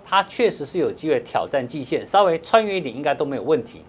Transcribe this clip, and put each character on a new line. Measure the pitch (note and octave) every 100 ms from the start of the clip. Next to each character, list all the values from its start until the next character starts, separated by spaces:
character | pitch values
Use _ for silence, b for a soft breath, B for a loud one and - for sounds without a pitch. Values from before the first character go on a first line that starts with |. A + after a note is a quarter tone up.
| -
它 | F#3+
确 | - - A#3
实 | -
是 | C#3 F#3
有 | B2+
机 | - D#3
会 | C3+
挑 | - A2+ F2+
战 | C#3 A#2+
季 | D#3
线， | B2+ D3 G#2
稍 | F#3+
微 | G3 E3
穿 | - A3+
越 | G#3+ F#3+
一 |
点 | C#3+ A#2+
应 |
该 | D3
都 | C#3 C#3+
没 | C3+
有 |
问 | B2+ D3+
题。 | - -